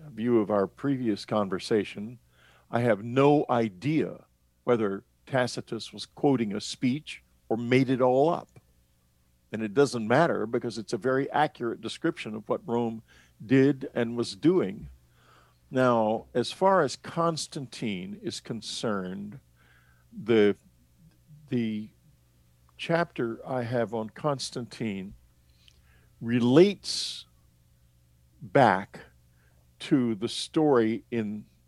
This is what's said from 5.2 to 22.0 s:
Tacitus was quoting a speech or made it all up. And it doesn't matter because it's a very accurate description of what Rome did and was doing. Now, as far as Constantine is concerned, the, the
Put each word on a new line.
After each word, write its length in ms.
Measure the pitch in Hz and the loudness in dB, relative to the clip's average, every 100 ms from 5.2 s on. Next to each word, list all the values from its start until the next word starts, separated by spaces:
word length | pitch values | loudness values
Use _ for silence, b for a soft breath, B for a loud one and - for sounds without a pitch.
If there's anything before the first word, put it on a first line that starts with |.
| - | -4
Tacitus 680 | 131 123 - - 113 - | -2 -2 -4 -10 -10 -12
was 140 | 104 - | -14 -16
quoting 480 | - 147 127 110 | 0 2 2 0
a 60 | 101 | -6
speech 640 | - - 127 143 - - _ _ - | -8 -4 -2 -2 -6 -18 _ _ -6
or 80 | 113 | -4
made 320 | 120 127 127 | 2 2 4
it 100 | 127 | 2
all 300 | 127 127 156 | 4 4 2
up. 180 | 175 - - _ _ _ _ _ _ _ _ _ | 0 -6 -20 _ _ _ _ _ _ _ _ _
And 100 | 110 | -8
it 120 | 110 | -2
doesn't 320 | 98 143 120 110 | 2 2 2 2
matter 400 | 127 165 101 110 | 4 4 0 -2
because 320 | 120 120 110 | -4 -4 -8
it's 160 | 104 | -6
a 40 | 113 127 | -4 0
very 200 | 131 139 | 0 0
accurate 500 | - 151 - 117 95 | 0 -2 -2 -6 -6
description 540 | 110 - 165 - 113 | -10 -6 -6 -6 -8
of 140 | 110 107 | -10 -6
what 180 | 117 - | -6 -2
Rome 360 | 117 117 113 - _ _ - | -2 -2 -6 -14 _ _ -12
did 440 | 110 135 135 135 - | 2 4 4 2 -4
and 220 | 131 117 120 | -4 -2 -2
was 200 | 117 98 | -4 0
doing. 520 | 156 185 98 107 - - _ _ _ _ _ _ - | 2 2 0 -4 -12 -18 _ _ _ _ _ _ -4
Now, 560 | 131 127 117 107 110 - | 2 4 4 2 0 -4
as 180 | 127 117 | -4 -2
far 300 | - 190 190 | 0 2 4
as 140 | 139 - | 2 -2
Constantine 1200 | - 170 170 160 - 156 131 - 117 95 92 104 | -8 -2 -2 -2 -6 -10 -12 -6 -4 -4 -6 -10
is 180 | 180 - | -10 -10
concerned, 1000 | - 117 - - 120 101 90 98 104 127 _ _ _ _ _ _ _ | -10 -10 -10 -6 -2 -2 -4 -8 -10 -14 _ _ _ _ _ _ _
the, 440 | 226 113 113 104 - _ _ _ _ - _ _ - - | -6 2 6 6 2 _ _ _ _ -20 _ _ -20 -6
the 400 | 123 113 107 107 _ | -4 -2 -6 -10 _